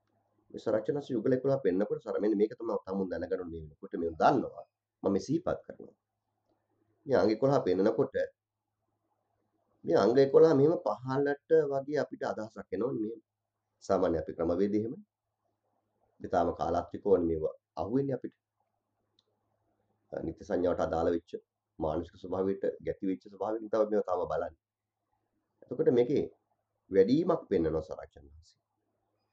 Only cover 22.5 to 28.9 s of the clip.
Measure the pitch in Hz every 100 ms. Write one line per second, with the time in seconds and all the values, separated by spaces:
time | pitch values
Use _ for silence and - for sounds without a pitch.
22.5 | 98 - - - - 95 92 104 98 101
23.5 | 113 107 110 107 104 95 90 85 80 85
24.5 | - _ _ _ _ _ _ _ _ _
25.5 | _ - 123 135 120 123 131 - - _
26.5 | _ _ _ _ 95 98 147 180 160 -
27.5 | 92 80 78 78 71 69 71 71 76 -
28.5 | _ _ _ _